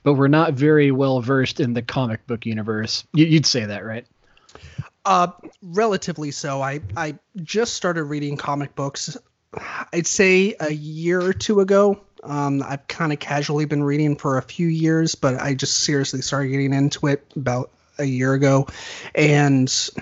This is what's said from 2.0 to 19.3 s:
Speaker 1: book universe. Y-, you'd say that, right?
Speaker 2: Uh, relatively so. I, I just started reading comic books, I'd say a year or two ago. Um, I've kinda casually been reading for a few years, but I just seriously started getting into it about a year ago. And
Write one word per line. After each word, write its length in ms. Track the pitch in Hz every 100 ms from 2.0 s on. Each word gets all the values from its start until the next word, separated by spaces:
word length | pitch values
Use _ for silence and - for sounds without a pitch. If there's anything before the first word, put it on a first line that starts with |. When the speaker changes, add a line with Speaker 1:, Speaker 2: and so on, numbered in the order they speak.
| 123 110 -
Speaker 1:
book 220 | 113 117
universe. 560 | 110 107 110 110 - -
Y-, 120 | 156 165
you'd 200 | 160 -
say 200 | 127 107
that, 200 | 101 107
right? 220 | 113 - _ _ _ _ - - - - _
Speaker 2:
Uh, 240 | 196 185 175 - - -
relatively 680 | 185 175 226 185 - 147 151
so. 320 | - 147 135
I, 180 | 135 143 180 170
I 220 | 156 147 _ 202
just 320 | 156 208 233
started 300 | - 180 165
reading 340 | 147 147 143 143
comic 380 | - 143 143 -
books, 420 | 139 - - 247 - _ _ - - - -
I'd 140 | 170 160
say 500 | - 190 185 196 -
a 120 | 156
year 480 | 151 151 156 170 180
or 120 | 180
two 260 | 190 - 202
ago. 400 | 196 202 202 202 _ -
Um, 380 | - 143 143 139
I've 260 | 131 139 -
kinda 280 | - 160 147
casually 480 | - 147 147 151 147
been 180 | 147
reading 320 | 143 147 151 147
for 220 | 143 131
a 60 |
few 240 | - - 170
years, 480 | 160 160 160 160 -
but 260 | 139 127
I 140 | 147 131
just 220 | - -
seriously 440 | - 143 135 131
started 280 | - 139 135
getting 220 | 135 135
into 360 | 139 143 - 147
it 180 | 139 _ 156
about 360 | 127 123 131 _ _ -
a 60 | 143
year 280 | 127 131
ago. 340 | 135 139 135 135 - - - - -
And 580 | 151